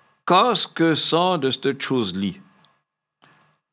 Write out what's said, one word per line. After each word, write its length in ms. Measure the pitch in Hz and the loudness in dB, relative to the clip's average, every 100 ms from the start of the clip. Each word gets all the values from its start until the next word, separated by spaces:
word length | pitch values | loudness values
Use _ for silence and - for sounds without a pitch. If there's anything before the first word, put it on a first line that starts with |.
| _ _ - | _ _ 2
qu'est-ce 400 | 180 247 202 - | 2 4 0 -4
que 280 | - 165 | 0 0
c'est 440 | 151 - 160 180 180 | 2 0 2 2 0
de 120 | 135 | -2
cette 300 | 127 139 139 | -2 -4 -4
chose-là ? 520 | - 131 101 90 98 87 - _ _ _ _ _ _ _ _ _ _ _ _ | -4 -2 -2 -4 -6 -6 -16 _ _ _ _ _ _ _ _ _ _ _ _